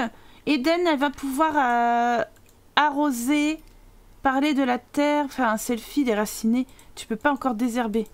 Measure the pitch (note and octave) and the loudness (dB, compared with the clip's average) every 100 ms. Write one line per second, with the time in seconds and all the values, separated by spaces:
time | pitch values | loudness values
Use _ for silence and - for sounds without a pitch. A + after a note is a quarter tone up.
0 | A#3 - - - - D4 C#4 E4+ F4 C#4+ | -2 -8 -20 -10 -2 0 2 2 2 0
1 | C#4+ C#4 C#4 C4 D#4+ D4 B3+ A#3+ A#3+ A#3+ | -2 -4 -6 -2 0 2 2 2 2 2
2 | A#3+ A#3+ - - - - - - D4 C#4+ | 0 0 -4 -8 -20 -20 -4 0 0 2
3 | D4 A#3+ A#3+ D4 D4 D#4 - - - - | 0 0 0 2 2 -2 -10 -20 -20 -20
4 | - - C4+ C4 D4 C#4 C4 B3 - - | -20 -4 -2 2 2 2 0 0 -4 0
5 | D4 D4 C#4 - A#3+ G#3+ - A#3 - - | 0 2 -2 -2 -2 0 -4 -6 -4 -2
6 | B3 G#3 G#3+ - A3+ B3 B3+ - - - | 0 0 -2 -2 0 0 -2 -10 -20 -16
7 | - A3 D4 C#4 C4 G#3+ B3 A#3+ A3+ A3 | -10 -2 0 0 -2 -2 -2 -2 -2 -2
8 | G#3+ | -4